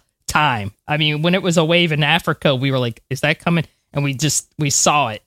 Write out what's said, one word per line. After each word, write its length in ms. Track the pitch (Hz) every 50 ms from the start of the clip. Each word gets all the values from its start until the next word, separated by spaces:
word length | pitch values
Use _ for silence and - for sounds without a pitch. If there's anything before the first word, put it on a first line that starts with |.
| _ _ _ _ _
time. 460 | - - 160 151 143 120 110 98 101 - _ _ -
I 80 | 151
mean, 240 | 151 156 151 151 147
when 140 | 160 175 180
it 80 | 196
was 160 | 175 185 160 180
a 60 | 160
wave 280 | 156 170 175 175 160
in 100 | 156 143
Africa, 520 | 151 143 160 170 - 175 151 - - 160 139
we 140 | 123 135 139
were 80 | 131 127
like, 240 | 123 120 113 - _ -
"Is 100 | 131 -
that 180 | - 147 156 -
coming?" 260 | - 175 170 165 - - _ _ _ _
And 120 | - 147 143
we 100 | 139 135
just, 340 | 120 156 143 - - - _ _
we 140 | - 156 135
saw 380 | - - - 170 147 147 139 113
it. 120 | 107 104 -